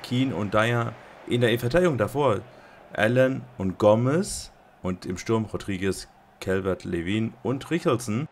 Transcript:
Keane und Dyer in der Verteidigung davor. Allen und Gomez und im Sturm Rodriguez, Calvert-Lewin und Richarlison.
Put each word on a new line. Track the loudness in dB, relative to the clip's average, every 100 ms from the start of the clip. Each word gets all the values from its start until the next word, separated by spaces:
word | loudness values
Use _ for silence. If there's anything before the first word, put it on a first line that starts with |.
Keane | -4 -2 0
und | -2 0
Dyer | 2 2 0 -2 -8 -20 -20 -2
in | 2
der | 2 2
Verteidigung | 2 2 2 2
davor. | 0 2 2 0 -6 -20 -20 -20 -10
Allen | 0 2 4 2 0 -8 -4
und | -4 4
Gomez | 6 6 4 0 -2 -8 -12 -20 -20 _
und | -6 -6
im | -6 -8
Sturm | 0 0 0
Rodriguez, | -6 -6 -2 -2 -2 -8 -20 _ _
Calvert-Lewin | -2 0 0 -4 -4 -4 -2 -2 -2 -4
und | -4 -4 -4
Richarlison. | -2 0 -2 -2 -4 -4